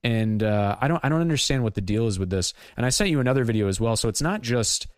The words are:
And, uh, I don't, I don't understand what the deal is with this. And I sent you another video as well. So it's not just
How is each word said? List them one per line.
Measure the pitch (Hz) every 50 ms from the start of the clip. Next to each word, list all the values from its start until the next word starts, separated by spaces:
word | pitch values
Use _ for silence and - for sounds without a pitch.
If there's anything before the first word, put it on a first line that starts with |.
And, | - 120 117 113 110 110 110 104
uh, | 110 107 104 104 101 101 101 -
I | 127 143
don't, | 170 160 -
I | 139
don't | 156 160
understand | 170 170 156 135 - - 139 135 120
what | 110 104
the | 110
deal | 98 90 104 110 117
is | 113 98 92
with | 95 90
this. | 98 95 90 - - - - - -
And | - 120
I | 127
sent | - - 208 196
you | 156 143
another | 123 127 131 135 123
video | 113 113 110 104 98
as | 95 92
well. | 110 113 113
So | 107 - 117
it's | 101 -
not | 143 165 202 -
just | - 117 123 120 110 - - - - - -